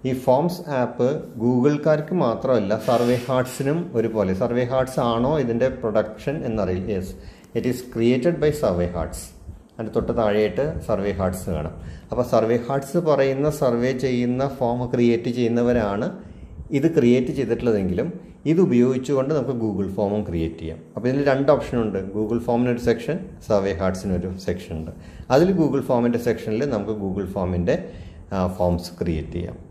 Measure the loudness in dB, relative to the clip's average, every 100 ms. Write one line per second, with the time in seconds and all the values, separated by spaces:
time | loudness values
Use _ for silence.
0 | -2 -2 2 4 2 -4 -4 -2 -2 0
1 | 0 0 -8 -2 2 4 4 2 2 2
2 | 0 0 0 0 2 2 2 0 2 2
3 | 4 2 2 0 0 -2 -2 -2 -2 -2
4 | 0 0 0 0 0 0 0 0 0 0
5 | 0 2 2 0 0 0 0 0 0 0
6 | 0 -4 -6 -4 -4 -2 0 -2 -2 -4
7 | -4 -12 -18 -20 -6 -2 -2 -4 -6 2
8 | 4 4 2 2 0 2 0 2 0 -2
9 | -6 -8 -14 -18 -18 -18 -20 -10 -2 -2
10 | 0 2 2 4 2 2 -2 -4 -2 0
11 | 0 0 -2 -2 -4 -4 -4 -8 -14 -14
12 | -6 -4 2 2 4 0 0 -4 -2 -2
13 | 2 4 4 2 0 2 0 2 0 0
14 | 0 0 0 0 -2 -2 -2 0 -2 4
15 | 4 4 0 0 0 2 2 2 2 0
16 | -4 -6 -16 -18 -18 -16 -2 2 4 4
17 | 6 4 2 -2 -2 0 2 2 0 0
18 | -2 -6 -16 -6 0 4 6 6 4 2
19 | 0 0 2 0 -2 -2 -2 -2 -4 -2
20 | 0 0 -2 -2 -2 -4 -10 -10 -12 -4
21 | -2 2 2 2 4 2 2 -2 0 -2
22 | -4 -4 -2 -2 0 0 2 0 0 0
23 | 0 -6 -6 -16 0 2 2 0 -2 -2
24 | -2 -2 -4 -6 -6 -6 -6 -10 -10 -12
25 | -18 -18 2 4 6 4 2 2 2 2
26 | 2 2 0 -2 -2 -2 -2 -2 -2 -4
27 | -4 -4 -4 -4 -2 0 0 0 -2 -14
28 | -16 -18 -6 -2 -2 2 0 0 -4 -6
29 | -4 -4 -4 -8 -8 -12 -18